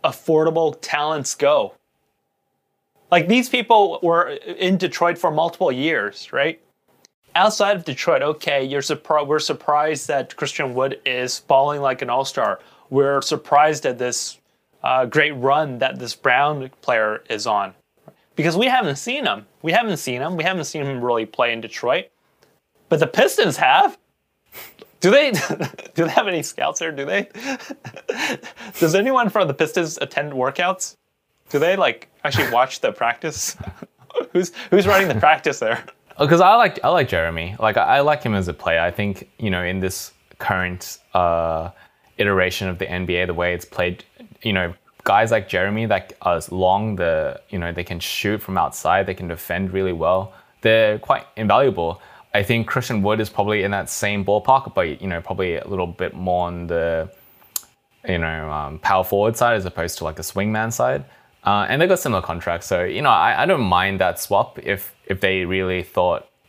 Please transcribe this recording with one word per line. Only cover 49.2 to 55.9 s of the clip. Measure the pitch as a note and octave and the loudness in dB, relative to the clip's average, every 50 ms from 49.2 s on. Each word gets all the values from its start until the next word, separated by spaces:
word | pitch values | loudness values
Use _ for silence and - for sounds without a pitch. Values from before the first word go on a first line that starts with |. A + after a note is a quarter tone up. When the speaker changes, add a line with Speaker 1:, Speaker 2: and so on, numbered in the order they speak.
| F2+ E2+ | -8 -8
Speaker 2:
defend | E2 D#2+ - - F2 F2+ F#2+ F#2 | -8 -10 -8 -6 -4 -4 -4 -2
really | F2+ F#2+ F#2+ F#2+ | -2 -2 -2 -2
well. | F2 E2 D#2+ E2 F#2 F#2+ F#2+ - - - _ _ _ _ | -2 0 2 2 2 2 0 -4 -12 -20 _ _ _ _
They're | - A2+ A2 A2+ A2 G#2+ G#2+ G#2+ | 2 4 4 6 4 4 2 -2
quite | - - - - - - _ | 0 -2 -2 -2 -2 -12 _
invaluable. | - A2 G2+ G2+ A#2+ C#3 C3 F#2 E2+ E2+ E2 F2 - - - - - - _ - | -4 2 4 4 6 4 4 2 0 -4 -4 -6 -8 -16 -20 -20 -20 -12 _ -2
I | G#2 | -2
think | G2+ F#2+ A#2 A#2 A2+ | 0 2 0 0 0
Christian | - - B2+ A#2+ - B2 G#2+ | -2 -2 -4 -2 -2 -2 0
Wood | F#2+ G2+ G#2+ A2 | 2 2 2 0
is | A2 - | -2 -4
probably | - - G2+ G#2 G#2+ G#2 | -2 -2 0 0 0 0
in | F#2 G2+ | 0 -2
that | G2+ G2 F2 - | -2 -4 -4 -6
same | - - A2+ G2+ G#2 G2+ F#2+ | -6 -4 -2 -2 -2 -2 0
ballpark, | G2+ G#2 G#2+ - - C3+ C3 - - - | 0 0 0 4 4 4 4 2 -2 -2
but, | F#2+ F2+ D#2+ C#2+ - | -2 -2 -2 -4 -8
you | F#2 F#2+ | -6 -6
know, | F2 E2 | -6 -6
probably | E2 - F#2+ G2+ F#2+ F2+ E2+ | -6 -8 -4 -4 -2 -2 -2
a | D2 - | -4 -6
little | - G2+ F#2 F2+ F2 | -6 -4 -4 -4 -4